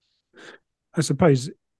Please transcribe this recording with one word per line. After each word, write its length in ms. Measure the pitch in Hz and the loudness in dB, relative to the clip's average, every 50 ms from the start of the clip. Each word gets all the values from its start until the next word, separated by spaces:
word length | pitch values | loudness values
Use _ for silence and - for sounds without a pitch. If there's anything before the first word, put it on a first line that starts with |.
| _ _ _ _ _ _ _ - - - - _ _ _ _ _ _ _ - | _ _ _ _ _ _ _ -20 -20 -20 -20 _ _ _ _ _ _ _ -6
I 80 | - | -6
suppose 480 | 151 - 151 135 185 165 139 127 123 165 - - _ _ _ _ | -4 -4 -2 2 2 2 2 2 -2 -8 -14 -18 _ _ _ _